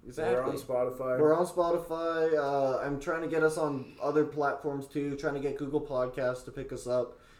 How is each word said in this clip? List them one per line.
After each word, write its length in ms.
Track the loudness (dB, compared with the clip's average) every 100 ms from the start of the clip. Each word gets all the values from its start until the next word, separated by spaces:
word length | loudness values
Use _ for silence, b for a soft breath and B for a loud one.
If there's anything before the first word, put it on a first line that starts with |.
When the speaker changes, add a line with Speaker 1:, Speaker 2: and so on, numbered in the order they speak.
| -16
Speaker 1:
Exactly. 280 | -6 0 2
Speaker 2:
We're 60 |
on 120 | 0 -4
Spotify. 600 | -2 0 0 -2 -2 4
Speaker 1:
We're 140 | 6 6
on 100 | 2
Spotify. 880 | 2 2 2 0 -4 -2 2 4
Uh, 440 | 4 2 2 2 0
I'm 200 | -2 -4
trying 220 | -2 -2
to 60 | 0
get 140 | 4
us 160 | 4 4
on 380 | -2 -2 -8 -6
other 220 | 0 2
platforms 640 | 2 2 0 0 -4 -6 -6
too. 300 | -4 -4 -2
Trying 180 | -2
to 60 | -2
get 160 | -2 -4
Google 220 | -2 -2
Podcasts 640 | -2 -2 -2 0 -2 -2
to 80 | -8
pick 200 | -12 -10
us 140 | -8 -2
up, 320 | 0 0 -6 b b